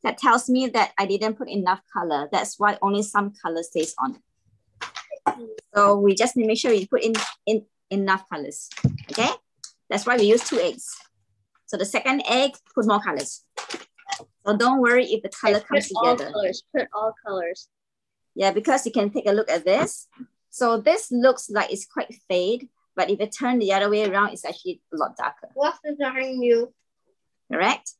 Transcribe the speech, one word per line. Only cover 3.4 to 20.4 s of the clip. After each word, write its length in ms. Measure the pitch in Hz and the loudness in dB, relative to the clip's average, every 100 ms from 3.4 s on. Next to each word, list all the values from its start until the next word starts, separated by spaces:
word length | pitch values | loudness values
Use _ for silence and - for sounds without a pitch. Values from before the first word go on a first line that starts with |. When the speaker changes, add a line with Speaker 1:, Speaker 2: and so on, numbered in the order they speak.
Speaker 1:
color 220 | 175 165 | -6 -6
stays 320 | 170 165 160 - | -4 -4 -4 -2
on. 240 | 131 - _ _ _ _ _ _ - - - 571 - - 226 220 _ | -6 -6 _ _ _ _ _ _ -16 -14 -16 -4 -4 -4 -12 -16 _
So 240 | 208 202 202 | 4 6 8
we 180 | 202 190 | 6 4
just 200 | 240 247 | 2 2
need 80 | |
to 40 | 220 | 2
make 100 | 233 | 2
sure 120 | 262 | 2
we 160 | 214 190 | 2 2
put 160 | 254 | 0
in, 100 | 226 220 - - - | 0 -2 -4 -8 0
in 200 | 220 - _ _ | 0 -2 _ _
enough 380 | 196 196 190 - | -2 0 0 -2
colors, 400 | 156 139 - - - - - - | -10 -8 -12 -16 -2 -2 -2 -10
okay? 180 | - 254 466 _ _ - _ _ | -2 -2 -2 _ _ -20 _ _
That's 160 | 202 220 | -4 0
why 120 | 247 | 4
we 60 | |
use 240 | 208 233 - | 6 6 4
two 120 | 233 | -2
eggs. 360 | 175 254 - - - _ _ _ _ _ - | -2 -4 -14 -18 -20 _ _ _ _ _ -12
So 100 | 190 | -6
the 80 | 202 | -2
second 380 | 339 262 277 - | -2 0 0 0
egg, 240 | 247 277 - _ | 2 2 -2 _
put 140 | - 220 | -2 2
more 140 | 202 | 2
colors. 420 | 202 147 139 - _ - - - - _ - - - _ 202 | 0 -4 -6 -12 _ -16 -14 -14 -16 _ -12 -12 -12 _ -2
So 100 | 208 | 2
don't 240 | 240 269 | 4 4
worry 240 | 240 247 254 | 4 4 4
if 160 | 214 | 0
the 60 | 214 | -4
color 280 | - 240 208 | -2 2 2
Speaker 2:
Okay, 80 | - | 2
Speaker 1:
comes 220 | 285 - | -2 0
Speaker 2:
put 80 | 196 | 0
all 180 | 247 247 | 2 2
Speaker 1:
together. 160 | - | -2
Speaker 2:
colors, 320 | 214 190 - _ 294 | -2 -2 -4 _ -4
put 120 | - | -4
all 200 | 208 220 220 220 | -4 -4 -6 -8
colors. 420 | 190 170 175 - _ _ _ _ _ _ - | -6 -6 -8 -16 _ _ _ _ _ _ -2
Speaker 1:
Yeah, 160 | 196 | 0
because 340 | 190 214 269 240 | 0 0 0 0
you 60 | |
can 180 | 226 202 | 0 0
take 180 | 208 208 | 0 0
a 40 | |
look 160 | 202 220 | 0 0
at 160 | 165 160 | 0 2
this. 420 | 214 320 - - _ 254 _ | 2 0 -6 -18 _ -20 _